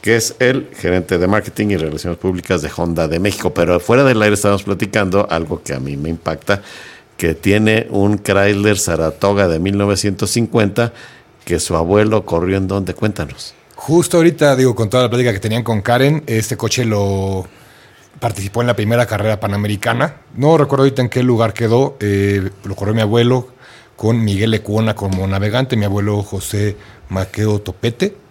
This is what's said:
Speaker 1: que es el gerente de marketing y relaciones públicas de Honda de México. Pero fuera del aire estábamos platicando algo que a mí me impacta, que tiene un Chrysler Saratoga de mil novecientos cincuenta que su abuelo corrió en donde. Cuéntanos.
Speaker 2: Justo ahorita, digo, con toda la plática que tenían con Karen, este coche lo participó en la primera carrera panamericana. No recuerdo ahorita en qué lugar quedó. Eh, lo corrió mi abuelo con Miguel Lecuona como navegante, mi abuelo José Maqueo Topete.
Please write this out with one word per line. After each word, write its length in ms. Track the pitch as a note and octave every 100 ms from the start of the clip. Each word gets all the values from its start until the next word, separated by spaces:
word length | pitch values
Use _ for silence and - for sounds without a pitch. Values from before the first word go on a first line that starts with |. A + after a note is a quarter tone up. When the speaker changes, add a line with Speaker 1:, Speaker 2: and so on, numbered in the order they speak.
Speaker 1:
que 160 | - A2+
es 180 | A2 -
el 280 | B2+ B2+ - -
gerente 420 | F#2 F2+ F2 F2+
de 100 | F2+
marketing 400 | G#2+ - - G#2
y 100 | F#2+
relaciones 420 | D#2+ D2+ F2+ E2+
públicas 420 | F#2+ F#2 - F2+
de 80 | D2+ -
Honda 320 | E2+ E2 D#2+
de 120 | D#3
México. 340 | G2 - F#2
Pero 260 | - E2+ F2
fuera 240 | - A#2+
del 180 | C#3 A#2
aire 120 | G#2+
estábamos 300 | G2+ G#2 G2+
platicando 640 | G2 F#2+ G#2+ G#2+ G2 G2 G2+
algo 340 | E2 E2 E2
que 100 | -
a 60 | C2+
mí 160 | C2+ C#2
me 140 | D#2
impacta, 540 | E2 - D#2 - G2+ - - - - _ _
que 180 | E2+
tiene 540 | D#2 - G#2 G#2+ A2 -
un 260 | G2 G2+ G#2
Chrysler 600 | G#2 G2 G2+ G2+ G#2 G2
Saratoga 720 | - E2 D#2+ - G2+ G2+ F#2+
de 120 | D#2+
mil 180 | F2+ G2+
novecientos 540 | G2+ G2 G#2 G2 G#2
cincuenta 600 | - A2+ A#2+ G#2 G2+ A#2 - - - _ _ -
que 160 | E2+
su 160 | - E2+
abuelo 480 | E2 G#2 G#2+ A2 -
corrió 320 | E2+ F2+ F#2+
en 100 | F#2+
donde. 260 | G2 F#2
Cuéntanos. 600 | F2 A2 G2+ D2 - - - _
Speaker 2:
Justo 440 | - - E3 - F3
ahorita, 380 | E3 D#3+ D3 C3
digo, 200 | C3 A#2
con 160 | A2
toda 100 | B2+
la 80 | B2
plática 240 | A#2+ B2
que 60 | G2
tenían 240 | A2 A2+
con 180 | A2+ A2
Karen, 400 | G2 A#2+ C3+ D3+ -
este 280 | A2 A2 A#2
coche 300 | A2 - A#2
lo 600 | G#2 G2+ G2 F#2+ G2 F#2 - - - - - _ -
participó 420 | A#2+ G2 G2 A#2+
en 60 | A#2+
la 80 | A#2
primera 320 | G#2+ A#2 A#2
carrera 320 | G#2+ G#2 G#2
panamericana. 760 | G#2 G2+ G#2 G2+ A#2+ A#2 D3+ - - -
No 200 | C#3+ E3
recuerdo 280 | C#3 C3+
ahorita 180 | C3+ B2
en 80 | A#2+
qué 140 | -
lugar 300 | B2+ A#2 A2+
quedó. 440 | - A#2 A#2 C#3 -
Eh, 520 | G#2 G2+ G2+ G2+ F#2+ F#2+
lo 120 | G2+ G2
corrió 180 | G2+
mi 80 | A2
abuelo 460 | G#2+ A#2 A#2+ B2+ A#2+ - - - - -
con 280 | A2 A#2
Miguel 280 | A2 G2 A2+
Lecuona 420 | A2 A2 G#2+ A2
como 320 | G#2 G2 F#2+ F#2+
navegante, 520 | G2 G#2 A#2 C3 A#2
mi 80 | G2+
abuelo 360 | G2+ G2+ G#2
José 560 | G2+ G2 - G2+ G#2 G2 - - -
Maqueo 500 | F#2 F#2+ - G#2+ G#2
Topete. 560 | G2+ F#2+ A#2 A#2 G3 - _